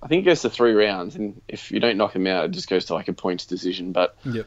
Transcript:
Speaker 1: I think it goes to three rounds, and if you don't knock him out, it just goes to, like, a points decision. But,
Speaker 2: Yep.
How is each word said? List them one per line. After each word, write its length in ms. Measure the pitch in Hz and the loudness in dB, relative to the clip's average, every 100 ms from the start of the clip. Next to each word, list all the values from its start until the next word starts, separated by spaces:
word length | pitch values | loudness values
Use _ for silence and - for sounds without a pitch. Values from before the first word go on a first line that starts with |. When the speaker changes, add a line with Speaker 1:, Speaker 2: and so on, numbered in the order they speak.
Speaker 1:
I 40 | - | -2
think 140 | 165 | 2
it 40 | 190 | 4
goes 140 | 160 | 4
to 80 | 120 | 2
three 220 | - 120 | 4 4
rounds, 420 | 107 104 95 90 95 | 6 4 2 -6 -6
and 240 | 104 101 - | -8 -8 -14
if 220 | 107 - | -14 -6
you 100 | 101 | 0
don't 180 | 117 104 | 0 2
knock 180 | 104 95 | 0 0
him 100 | 92 | 0
out, 200 | 92 78 | 0 -2
it 60 | |
just 160 | 90 - | -4 -2
goes 160 | 92 - | -2 -2
to, 80 | |
like, 140 | 82 - | -4 -4
a 40 | |
points 320 | 92 95 90 | -6 -4 -6
decision. 480 | - 90 90 92 90 | -6 -6 -6 -6 -4
But, 240 | 90 90 - | -2 -2 -2
Speaker 2:
Yep. 220 | 139 113 | -8 -8